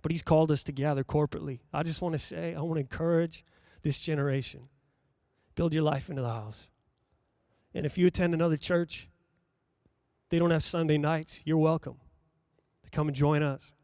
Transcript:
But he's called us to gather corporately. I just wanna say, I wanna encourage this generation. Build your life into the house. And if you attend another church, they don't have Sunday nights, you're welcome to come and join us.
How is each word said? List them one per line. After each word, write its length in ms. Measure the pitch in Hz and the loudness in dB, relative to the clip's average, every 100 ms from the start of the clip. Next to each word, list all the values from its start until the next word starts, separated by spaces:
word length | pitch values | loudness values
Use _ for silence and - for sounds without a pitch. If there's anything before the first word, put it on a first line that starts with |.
But 100 | 151 | -4
he's 100 | 165 | -4
called 300 | - 156 160 | 4 4 6
us 100 | 147 | 0
to 100 | - | -2
gather 320 | 135 147 139 131 | -4 -2 -2 0
corporately. 560 | 151 147 - 143 123 _ | 0 0 -4 -8 -10 _
I 120 | - | -6
just 180 | 165 156 | -4 -4
wanna 180 | 175 156 | -4 -4
say, 340 | - 165 170 | -6 -8 -8
I 60 | 160 | -6
wanna 220 | 165 160 | -4 -4
encourage 640 | 135 - 170 165 165 - _ _ _ - | -4 -4 2 2 0 -6 _ _ _ -6
this 160 | 151 139 | -4 -4
generation. 720 | - 151 143 135 127 139 127 _ _ _ _ _ _ _ _ - | -2 0 0 -2 -4 -12 -20 _ _ _ _ _ _ _ _ -2
Build 180 | 170 | 0
your 100 | 156 | 2
life 260 | 151 143 - | 2 0 -6
into 120 | 135 | -6
the 60 | 123 | -4
house. 420 | 113 107 - - _ _ _ _ _ _ _ _ _ _ | -4 -10 -16 -20 _ _ _ _ _ _ _ _ _ _
And 120 | - 151 | -6 -6
if 120 | - | 2
you 80 | 180 | 2
attend 280 | - 175 | 4 0
another 240 | 165 170 156 | 2 2 0
church, 500 | - 175 170 - - _ _ _ _ _ _ _ _ _ _ _ _ | 0 -2 -2 -8 -18 _ _ _ _ _ _ _ _ _ _ _ _
they 100 | 170 | 2
don't 140 | 170 | 4
have 120 | 160 | 4
Sunday 340 | - 170 160 151 | 0 0 2 2
nights, 420 | 147 160 156 - - | 2 -2 -4 -10 0
you're 100 | 160 | 4
welcome 400 | 156 160 - 117 _ _ _ _ _ _ _ _ | 4 2 -4 -16 _ _ _ _ _ _ _ _
to 60 | - | -8
come 180 | - 151 | -2 -2
and 80 | 135 | 2
join 260 | 147 151 | 2 4
us. 300 | 147 139 - _ | 0 -4 -12 _